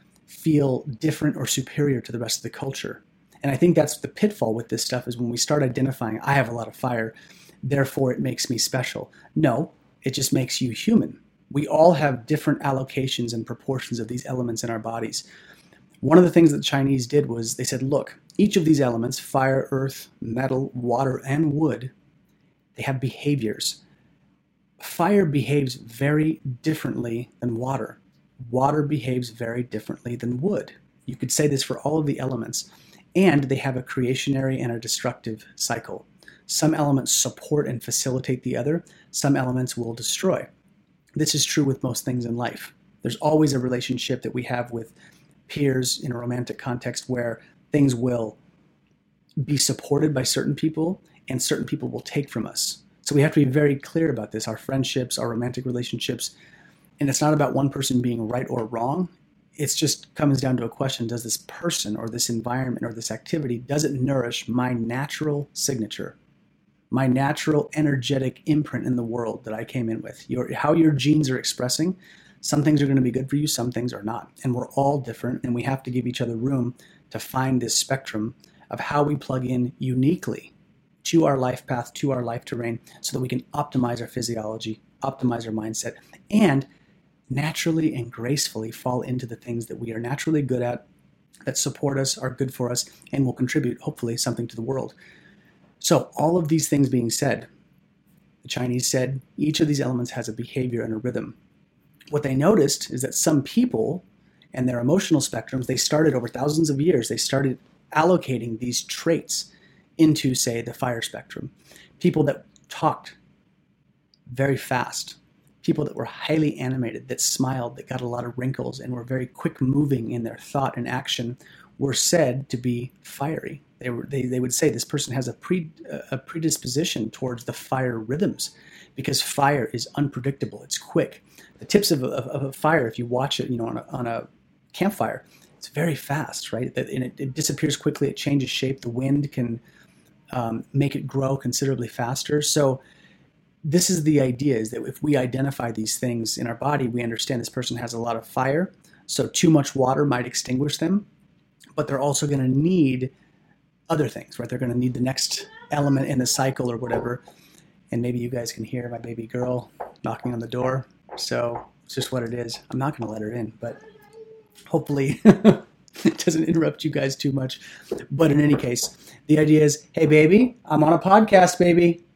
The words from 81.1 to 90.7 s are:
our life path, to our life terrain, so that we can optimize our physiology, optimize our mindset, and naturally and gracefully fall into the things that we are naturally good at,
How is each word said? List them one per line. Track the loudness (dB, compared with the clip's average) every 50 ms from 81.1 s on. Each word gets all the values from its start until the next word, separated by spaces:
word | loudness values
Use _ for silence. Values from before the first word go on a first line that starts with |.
| 4 4 6
our | 6 4 4
life | 2 0 -2 -4 -4
path, | -4 -4 -4 -4 -8 -8
to | -4 -2 -2
our | 0 0 -2
life | -4 -6 -8 -8
terrain, | -8 -8 -6 -4 -4 -6 -6 _ -16 -20 -12
so | -10 -6 -4
that | -4 -4
we | -2
can | -4 -6 -6 _ -4
optimize | -4 -4 -2 0 0 0 0 -2 -4
our | -6 -8
physiology, | -6 -6 -4 -4 -4 -6 -6 -6 -8 -8 -8 -8 -10 -10 _ _ _ -6 -6
optimize | -6 -4 0 0 0 0 0 -4
our | -4 -6
mindset, | -4 -4 -6 -6 -6 -8 -8 -10 -12 -20 -20 -20 -20 _ 2
and | 4 6 6 6 4 2 0 -4 _ _ _ _ _ _ _ _ _ _ _ -8
naturally | -6 -4 -4 -4 -4 -2 0 0 2 2 2 0 0
and | -2 -6 -8
gracefully | -8 -8 -2 -2 0 0 -2 -4 -4 -6 -8 -8 -8
fall | -6 -4 -2 -2 -2 -2
into | -4 -4 -4 -6
the | -8 -12
things | -12 -8 -6 -6 -6 -6
that | -8 -10 -10
we | -8 -8 -8
are | -6
naturally | -4 -4 -4 -4 0 0 2 2 2
good | 2 0 0 0
at, | -2